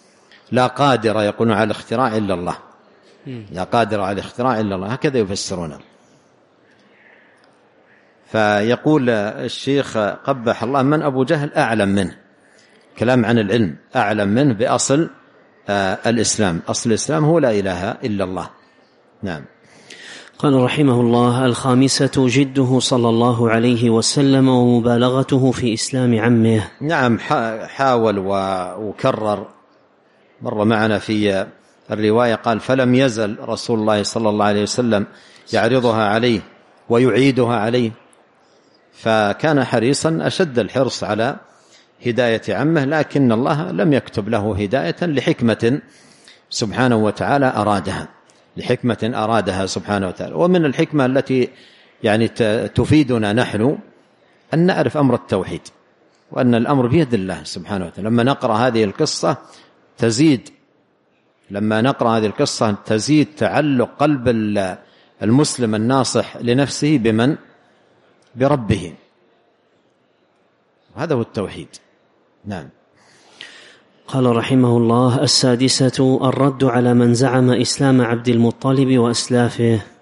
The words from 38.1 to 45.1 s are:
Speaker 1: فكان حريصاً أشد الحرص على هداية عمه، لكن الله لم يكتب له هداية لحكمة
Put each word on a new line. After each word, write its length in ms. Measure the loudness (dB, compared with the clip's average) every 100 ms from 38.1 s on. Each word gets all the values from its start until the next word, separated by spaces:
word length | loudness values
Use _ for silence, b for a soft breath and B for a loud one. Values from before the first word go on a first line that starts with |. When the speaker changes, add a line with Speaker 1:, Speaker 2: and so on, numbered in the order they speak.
| _ _ _ _ _ _ _ _
Speaker 1:
فكان 720 | -8 -2 0 0 0 0 0
حريصاً 540 | 0 0 0 0 -2 -2
أشد 360 | -2 -2 -2 -2
الحرص 460 | -2 -2 -2 -4
على 320 | -4 -2 -2 -6 b b b b b _ -6
هداية 360 | -2 0 -2 -2
عمه، 360 | -4 0 0
لكن 480 | 0 -2 -2 0 2
الله 380 | 2 0 -2 -4
لم 220 | -2 0
يكتب 360 | 0 -2 -6 -4
له 280 | -2 -2 -2
هداية 340 | -2 -2 -4 -4
لحكمة 800 | -4